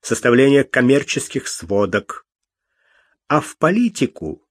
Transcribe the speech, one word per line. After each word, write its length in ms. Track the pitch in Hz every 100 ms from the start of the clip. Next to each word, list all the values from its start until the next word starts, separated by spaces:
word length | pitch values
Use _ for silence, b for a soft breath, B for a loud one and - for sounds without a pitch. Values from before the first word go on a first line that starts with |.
составление 640 | - 117 127 120 139 139
коммерческих 840 | 135 135 123 139 139 139 - 131 -
сводок. 760 | - 82 101 101 101 - - _ _ _ _ _ _ _ _ _ _ _
А 120 | 147
в 160 | - -
политику 920 | 156 208 240 - 131 - 78 - _